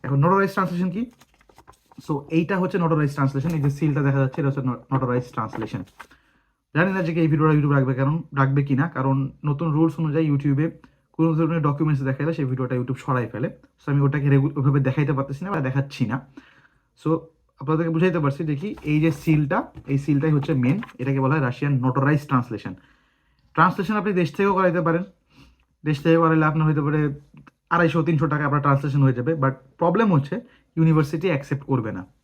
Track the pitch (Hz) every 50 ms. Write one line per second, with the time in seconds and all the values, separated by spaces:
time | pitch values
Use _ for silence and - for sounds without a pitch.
0 | - - 139 139 143 175 190 196 196 196 196 - 190 160 175 175 185 185 170 208
1 | 240 240 - _ _ _ _ _ _ _ _ _ - _ - _ _ _ - -
2 | - - 156 139 143 - 160 165 170 143 202 180 185 180 - 196 170 160 165 156
3 | 151 139 - - 139 135 - 139 131 175 165 156 139 143 139 - 160 156 143 151
4 | 143 139 135 139 135 131 - - 147 139 135 139 123 127 120 113 - _ 131 131
5 | 127 123 123 123 123 - - - 113 107 107 110 110 107 - 104 92 - _ _
6 | - _ _ _ _ _ _ _ _ _ _ _ _ _ _ 147 175 196 190 190
7 | 180 160 170 170 165 156 151 151 156 156 151 151 143 147 143 139 131 127 131 123
8 | 135 135 151 170 - - - 139 135 135 135 143 139 143 139 127 156 170 - 131
9 | 131 135 135 135 135 139 - - - 151 143 139 170 165 151 151 160 165 160 165
10 | 160 156 139 160 160 151 143 139 143 147 139 135 156 165 160 - - - _ _
11 | _ _ _ - 160 165 160 156 165 156 170 165 147 151 143 143 160 151 151 131
12 | 135 135 135 - 143 156 165 160 147 127 131 127 131 123 131 127 123 123 135 -
13 | - - 131 127 117 107 - 104 113 - - - _ _ _ _ _ - 143 143
14 | 139 139 139 151 139 143 139 135 135 139 139 151 135 147 139 143 135 131 127 -
15 | 147 139 151 131 135 - 143 135 180 190 202 170 131 131 131 139 135 139 - -
16 | 127 104 117 - - - _ - - _ _ _ _ _ _ _ _ _ _ _
17 | - 151 160 160 160 - _ _ _ _ _ _ - 135 160 160 170 165 165 160
18 | 180 185 160 170 151 139 135 - 170 156 147 139 160 208 - - - 151 151 156
19 | 156 165 147 - - - 156 151 151 139 165 220 285 - - - - - 139 139
20 | 139 - 147 139 139 160 156 143 139 - 160 131 123 123 156 202 240 - - -
21 | 127 135 135 135 135 135 151 156 139 123 131 - 147 143 143 127 120 131 120 135
22 | 135 143 151 151 143 - 143 127 120 - 113 101 - 98 92 - _ _ _ _
23 | _ _ _ _ _ _ _ _ _ _ _ - 160 180 170 - 190 160 220 214
24 | 180 214 196 180 175 143 - - 196 202 196 185 190 180 165 180 165 165 165 175
25 | 185 - _ _ _ _ _ - - - _ _ _ _ _ _ - 147 151 139
26 | - 165 165 165 165 160 160 160 156 156 151 160 156 156 151 147 143 143 147 156
27 | 151 147 143 - - _ _ - - - _ _ _ _ 165 170 170 165 135 -
28 | 151 156 170 147 160 156 147 147 151 143 139 143 139 147 139 135 - 147 131 143
29 | 135 135 127 120 120 156 165 160 135 135 135 - _ _ _ _ 170 170 175 208
30 | 226 208 180 143 139 - - 240 - - _ _ _ _ _ 160 160 160 160 151
31 | 151 143 165 160 165 190 165 135 139 - 143 135 - - 135 120 107 110 95 92
32 | 95 - _ _